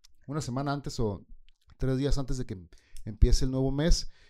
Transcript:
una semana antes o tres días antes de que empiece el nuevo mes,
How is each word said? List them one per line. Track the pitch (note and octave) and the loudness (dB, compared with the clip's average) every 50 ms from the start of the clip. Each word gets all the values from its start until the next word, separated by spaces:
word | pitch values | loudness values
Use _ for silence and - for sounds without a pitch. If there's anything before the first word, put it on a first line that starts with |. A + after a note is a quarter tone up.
| _ _ - - _ | _ _ -20 -20 _
una | - C#3 D#3 | -10 -8 -8
semana | B2+ - A#2 C3+ C#3+ D3 | -6 -6 -6 -6 -4 -4
antes | C#3+ C#3+ B2+ A#2+ - - | -6 -6 -8 -8 -6 -4
o | A2 G#2 G2+ - - - - - - - - _ _ _ - | -4 -4 -4 -6 -12 -18 -20 -20 -20 -20 -20 _ _ _ -8
tres | - - B2+ C3 B2+ | -4 -2 0 0 0
días | C#3 D3+ C#3+ C#3 | 2 2 2 2
antes | C#3 B2 C3+ B2+ | 2 -2 -4 -4
de | B2 | -4
que | - A2 F#2 E2+ - - - _ _ - - - | -8 -10 -12 -14 -18 -20 -20 _ _ -14 -12 -12
empiece | A2 G#2 - - B2 A#2 - C#3 | -12 2 4 6 6 6 4 2
el | C3 | 0
nuevo | C3 C3 C3 C3+ | 0 0 0 0
mes, | C#3 C#3+ D3+ F3 - - - - - - - | 0 0 2 2 2 2 0 -4 -12 -16 -20